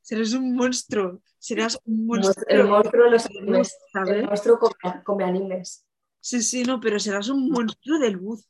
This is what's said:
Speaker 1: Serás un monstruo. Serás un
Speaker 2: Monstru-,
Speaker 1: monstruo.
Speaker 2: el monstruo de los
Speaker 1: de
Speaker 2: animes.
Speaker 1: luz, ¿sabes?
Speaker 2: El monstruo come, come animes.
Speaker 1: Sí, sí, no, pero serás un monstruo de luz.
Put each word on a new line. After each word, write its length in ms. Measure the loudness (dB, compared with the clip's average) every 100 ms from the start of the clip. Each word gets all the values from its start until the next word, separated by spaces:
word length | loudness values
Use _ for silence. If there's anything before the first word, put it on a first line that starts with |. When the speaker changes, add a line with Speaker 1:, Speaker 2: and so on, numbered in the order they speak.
Speaker 1:
Serás 320 | -8 -4 -2
un 220 | -2 -2 0
monstruo. 680 | 0 -2 -4 -4 -4 -6 _ _
Serás 400 | -8 -4 -2 -4
un 220 | -4 -4 -2
Speaker 2:
Monstru-, 180 | 0
Speaker 1:
monstruo. 220 | 2 0 2
Speaker 2:
el 200 | 4 6
monstruo 360 | 4 4 6
de 60 | 6
los 180 | 6 0
Speaker 1:
de 100 | -8
Speaker 2:
animes. 200 | 0 0
Speaker 1:
luz, 140 | 0 -4 _
¿sabes? 240 | -4 0 0
Speaker 2:
El 100 | 0
monstruo 320 | -2 4 4
come, 440 | 4 0 -8 -8
come 200 | -4 -2
animes. 640 | 0 -2 -4 -8 -10 -18 _ _ _ _
Speaker 1:
Sí, 200 | -6 -4
sí, 200 | -2 -2
no, 160 | -2 -2
pero 180 | -2 -2
serás 280 | -2 -4 -2
un 200 | -2 0
monstruo 480 | 0 -2 -6 -4 0
de 120 | 0
luz. 380 | -2 -8 -12 _